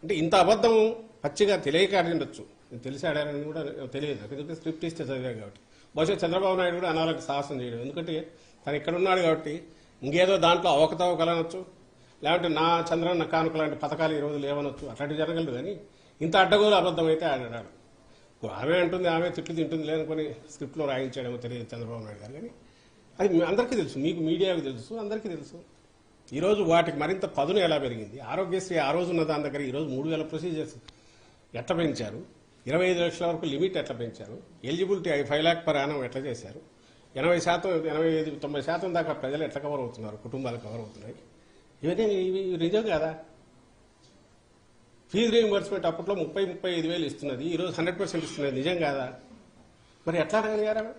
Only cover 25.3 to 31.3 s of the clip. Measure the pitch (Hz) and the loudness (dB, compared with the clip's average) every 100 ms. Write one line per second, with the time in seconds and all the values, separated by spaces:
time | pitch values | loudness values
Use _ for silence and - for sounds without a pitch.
25.3 | 165 139 170 - _ _ _ _ _ - | -10 -12 -18 -20 _ _ _ _ _ -10
26.3 | 131 180 208 175 165 165 143 156 185 190 | -2 2 2 6 4 4 0 -2 -2 -2
27.3 | - 143 202 175 151 131 117 104 123 120 | -2 2 4 4 2 0 -4 -10 -12 -8
28.3 | 151 185 185 185 170 139 160 180 170 156 | -4 -2 -2 -2 0 2 0 0 0 0
29.3 | 151 147 139 139 135 156 131 151 160 156 | 0 -2 -4 -4 -4 -4 -4 -2 -2 -4
30.3 | 160 175 156 156 - - - _ _ - | -6 -4 -4 -6 -10 -20 -20 _ _ -20